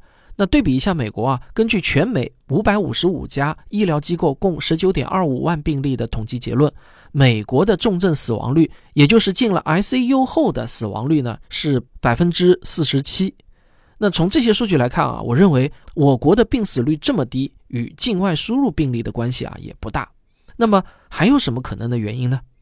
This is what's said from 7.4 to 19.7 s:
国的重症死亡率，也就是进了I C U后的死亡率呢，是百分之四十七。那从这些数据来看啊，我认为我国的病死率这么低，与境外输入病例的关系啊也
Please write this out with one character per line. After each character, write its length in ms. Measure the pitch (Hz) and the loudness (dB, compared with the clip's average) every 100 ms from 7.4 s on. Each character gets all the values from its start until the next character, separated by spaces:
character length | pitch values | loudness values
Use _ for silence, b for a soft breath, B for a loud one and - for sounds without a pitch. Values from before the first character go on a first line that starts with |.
| 104 | 0
国 180 | 127 | 0
的 140 | 196 185 | 2 2
重 200 | - 175 | 0 0
症 160 | 185 | 0
死 200 | 147 - | 0 0
亡 200 | 110 - | -2 0
率， 160 | 151 160 b b | 2 2 b b
也 140 | - 143 | 4 6
就 100 | 226 | 6
是 140 | 196 | 2
进 220 | 185 233 | 0 0
了 80 | 175 | 0
I 200 | - 165 | 0 0
C 240 | 208 254 240 | 0 0 2
U 180 | 269 254 | 2 2
后 260 | - 262 | 2 0
的 160 | 131 113 | 0 -6
死 180 | - 107 | -6 -4
亡 220 | 104 131 | -4 0
率 140 | 156 | 0
呢， 160 | 120 - - | -2 -8 -12
是 320 | - 151 131 - - | -6 -2 -2 -2 -4
百 120 | 127 | -2
分 160 | 117 175 | 2 0
之 300 | 170 180 180 | 2 4 4
四 200 | - - | 2 -2
十 180 | 147 139 | 0 0
七。 320 | 139 - 190 - _ _ _ _ _ - | -2 -2 -4 -6 _ _ _ _ _ -2
那 100 | 208 | -2
从 200 | 170 170 | 0 0
这 120 | 311 | 2
些 120 | 233 | 2
数 140 | 208 226 | 2 2
据 80 | 156 | 0
来 120 | 123 | 0
看 160 | 170 135 | 0 -2
啊， 160 | 120 | -4
我 120 | 113 | -2
认 180 | 123 190 | 4 4
为 200 | 135 135 b b - | 4 0 b b 0
我 220 | 143 127 | 2 4
国 180 | 143 220 | 4 4
的 80 | |
病 200 | - 254 | 2 0
死 180 | 202 135 | -2 -2
率 160 | 120 156 | -2 -2
这 160 | - | -2
么 120 | 226 131 | -2 -2
低， 280 | 127 139 _ - | -4 -6 _ -10
与 220 | 120 117 - | -8 -8 -4
境 240 | 247 185 | -2 0
外 160 | 196 156 | 0 -2
输 220 | - 254 | -2 0
入 120 | 262 | 0
病 220 | 160 143 | 0 -2
例 100 | 117 | -2
的 120 | 110 | -6
关 180 | 120 120 | -6 -4
系 140 | 123 - | -4 -8
啊 120 | - | -12
也 120 | - | -16